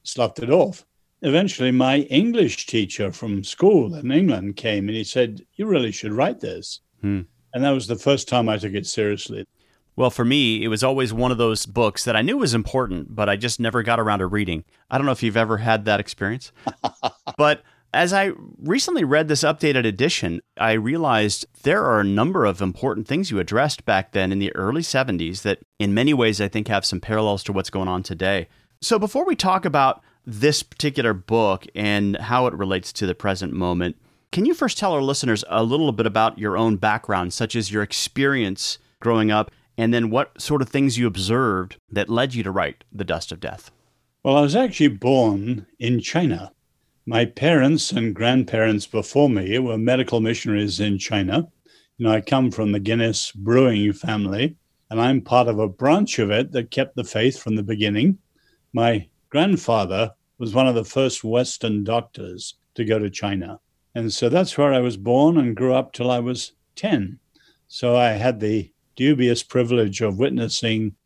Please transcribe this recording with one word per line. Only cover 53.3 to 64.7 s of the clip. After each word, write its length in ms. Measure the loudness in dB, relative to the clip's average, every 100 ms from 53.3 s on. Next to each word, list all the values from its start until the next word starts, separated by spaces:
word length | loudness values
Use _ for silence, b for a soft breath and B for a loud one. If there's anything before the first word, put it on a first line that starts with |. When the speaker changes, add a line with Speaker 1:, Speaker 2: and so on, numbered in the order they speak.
Speaker 1:
brewing 580 | -4 2 4 6 4 0
family, 600 | 0 -2 -2 -2 0 -2 -4 _ _ -8
and 100 | -2
I'm 220 | 0 0
part 260 | 2 2 4
of 100 | 0
a 100 | -2
branch 500 | 0 2 2 2 0
of 120 | 0
it 220 | 0 0
that 180 | -4 -4
kept 240 | -4 -4
the 100 | -4
faith 340 | -6 0 0 0
from 180 | -2 -4
the 60 |
beginning. 560 | -2 -2 0 2 2 2 _ _ _ _ _
My 340 | 0 2 2 -4 _ _
grandfather 800 | 0 2 2 2 0 0 -2 -4 -6 _ -10
was 160 | -2
one 140 | 2 4
of 80 |
the 100 | 2
first 400 | 0 0 0 -2
Western 600 | -2 0 0 -4 -4 -2
doctors 720 | -2 -2 -4 -12 -14 -14 -16 -18 _
to 100 | -6
go 140 | 0 0
to 100 | -2
China. 520 | -4 -4 -4 -6 -12 _ _ _
And 180 | -6 -6
so 160 | -2 2
that's 300 | 2 0 2
where 160 | 2